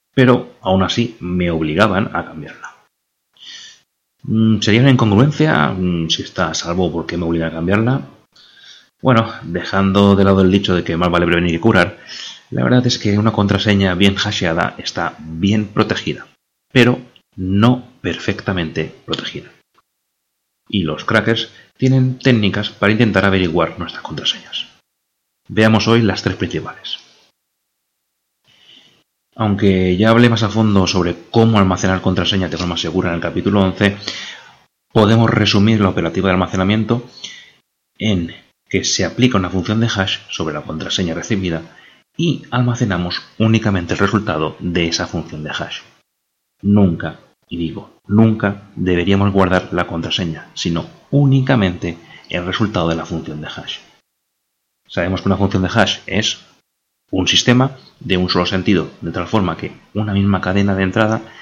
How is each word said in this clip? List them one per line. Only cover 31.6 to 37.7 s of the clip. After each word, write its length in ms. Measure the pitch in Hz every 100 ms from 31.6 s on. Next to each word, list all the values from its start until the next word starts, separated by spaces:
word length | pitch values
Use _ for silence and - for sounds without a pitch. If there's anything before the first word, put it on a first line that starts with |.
| 95 90 95 92
contraseñas 520 | 95 92 87 98 87
de 40 | 80
forma 200 | 87 85
segura 320 | 82 90 90
en 80 | 85
el 40 |
capítulo 420 | 85 90 98 101
once, 340 | 92 - 101 101 - - - - - - _ _ _
podemos 360 | 110 104 113 113
resumir 520 | 104 104 104 104 110
la 80 | 98
operativa 400 | 87 82 92 92
de 60 |
almacenamiento 760 | 92 87 95 95 107 104 120 - - - - - _ _